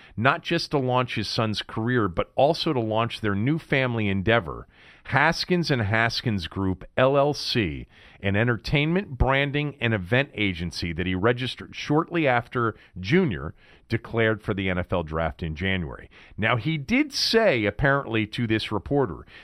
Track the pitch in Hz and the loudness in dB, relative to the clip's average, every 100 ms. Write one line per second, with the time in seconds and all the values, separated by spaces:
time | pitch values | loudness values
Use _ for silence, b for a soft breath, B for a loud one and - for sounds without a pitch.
0 | b 104 127 165 - 170 - 143 127 123 | b 0 0 0 -2 -4 0 -2 0 0
1 | 123 113 101 - 110 101 - 110 113 123 | 0 -4 -4 -2 -2 -2 -6 -4 0 2
2 | 101 85 - - 139 165 170 131 110 110 | 2 0 -2 2 2 2 0 0 0 0
3 | 117 - 110 98 123 160 - 139 127 117 | -2 -2 -2 0 0 -2 0 0 0 0
4 | 104 98 92 117 78 58 - b b b | 0 0 2 2 0 -12 -14 b b b
5 | - 135 156 165 - 180 156 127 98 113 | -2 2 2 0 0 0 2 0 2 2
6 | 117 - 123 101 78 98 95 92 - - | 2 0 -2 -4 -4 -2 -2 -2 -4 2
7 | 131 139 143 143 - 123 90 69 - b | 4 4 2 -2 -2 0 0 -4 -12 b
8 | b b 98 101 120 117 - 147 156 180 | b b 0 2 2 0 0 0 2 0
9 | 202 123 127 135 143 147 147 - 117 107 | -2 0 2 2 0 -2 -4 -2 0 0
10 | 90 123 143 104 101 82 87 - 90 82 | 2 0 0 -2 -2 -2 -6 -4 -6 -2
11 | 90 92 110 123 127 - - - - 147 | -2 2 2 0 -4 -8 -14 -12 0 0
12 | 170 170 143 120 - 127 113 b b 90 | 0 0 2 2 0 -2 -2 b b -10
13 | 92 175 165 73 80 b b b - 113 | 2 4 4 0 -6 b b b -6 -6
14 | - 113 110 107 - 98 95 90 87 90 | -2 2 2 2 -2 -2 0 -2 0 -2
15 | 78 80 82 - 82 78 95 95 73 57 | -2 -2 -2 -2 -6 -2 -2 -2 -4 -10
16 | - b b - 110 120 151 160 139 254 | -18 b b -4 0 0 0 -4 0 0
17 | 302 - - 226 208 123 101 - 139 139 | 0 -2 2 4 4 2 0 2 2 2
18 | - 113 104 - 117 110 - 104 - 143 | 0 -2 -2 -2 0 0 0 -4 0 0
19 | 113 64 - B | 0 -4 -14 B